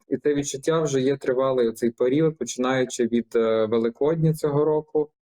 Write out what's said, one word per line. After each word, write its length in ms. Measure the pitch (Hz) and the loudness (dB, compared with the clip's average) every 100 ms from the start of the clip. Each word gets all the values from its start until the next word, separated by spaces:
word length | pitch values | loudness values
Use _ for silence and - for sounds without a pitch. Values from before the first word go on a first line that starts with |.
| - | -6
І 100 | 131 | -4
це 160 | 147 | -2
відчуття 480 | 143 143 - - 160 | -2 -4 -6 -2 0
вже 200 | 156 135 | 0 0
є 160 | 131 139 | 0 -2
тривалий 520 | - 127 135 127 117 | -2 0 0 2 0
оцей 200 | 117 117 | 0 -4
період, 460 | - 123 143 160 156 | 0 0 2 0 -2
починаючи 680 | 120 - 127 131 123 - 117 | -8 -4 -2 0 -2 -2 0
від, 200 | 117 113 117 | 0 0 0
е, 300 | 113 110 110 | 2 2 2
Великодня 680 | 113 117 - 143 165 160 | 0 0 0 -2 2 0
цього 320 | 156 151 143 151 | 0 0 0 2
року. 440 | 151 151 156 147 _ _ | 0 -2 -4 -4 _ _